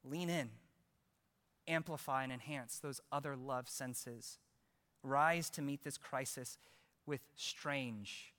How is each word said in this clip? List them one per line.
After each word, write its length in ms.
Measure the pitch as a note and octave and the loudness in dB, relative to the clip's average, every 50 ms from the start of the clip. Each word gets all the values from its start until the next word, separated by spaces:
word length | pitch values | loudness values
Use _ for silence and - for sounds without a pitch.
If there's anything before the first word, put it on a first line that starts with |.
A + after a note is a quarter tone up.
| - | -6
Lean 260 | C3 C#3+ E3+ F3+ E3+ | -4 -2 0 2 2
in, 200 | F3 D#3+ C3 A2+ A2 - - _ _ _ _ _ _ _ _ _ _ _ _ _ _ _ _ _ _ _ _ | 2 2 2 -2 -6 -14 -20 _ _ _ _ _ _ _ _ _ _ _ _ _ _ _ _ _ _ _ _
amplify 560 | - E3 D#3+ D#3+ E3+ D#3+ C#3 - D3 C3+ C3 C3 | 2 2 2 2 0 -4 -4 0 2 2 2 2
and 80 | C3 | 0
enhance 480 | B2+ B2 - D3 D3+ C#3 A#2+ A2 - - | -4 -6 -4 -4 -4 -4 -4 -6 -8 -6
those 220 | - D3 C3+ - - _ | -4 -6 -6 -6 -6 _
other 240 | C#3+ C#3+ C#3 D3 C#3 | -2 0 0 0 -4
love 340 | B2+ B2+ C#3 C3 B2 B2 - | -4 -2 0 0 0 0 -2
senses. 720 | - - C3+ B2+ A#2+ - - B2 A#2+ A2+ G#2 - - - _ _ _ _ _ _ _ _ _ _ _ _ - | -4 -4 -4 -2 -2 -4 -4 -6 -8 -8 -10 -12 -12 -14 _ _ _ _ _ _ _ _ _ _ _ _ 0
Rise 460 | C3 C3+ C#3 D3+ D#3+ E3+ E3+ D#3+ - | 4 8 8 8 8 8 6 2 0
to 100 | - - | -2 -2
meet 220 | D3 C#3+ C#3+ C#3 - | 0 0 -2 -2 -4
this 140 | D3 C#3 | -6 -6
crisis 600 | - - - - C3 C3+ - - C3+ B2 - - _ - - - - _ _ _ _ _ | -6 -8 -2 -2 0 0 0 -4 -6 -6 -8 -10 _ -18 -20 -20 -20 _ _ _ _ _
with 160 | D3 D3 C3 - - _ | -2 -2 -2 -4 -12 _
strange 960 | - - - - - - D3 C#3+ C#3 C3 A#2+ A2+ G#2 G2+ G2 - - - - - | -6 -6 -6 -6 -2 0 2 2 2 2 0 -4 -6 -6 -8 -8 -10 -10 -14 -18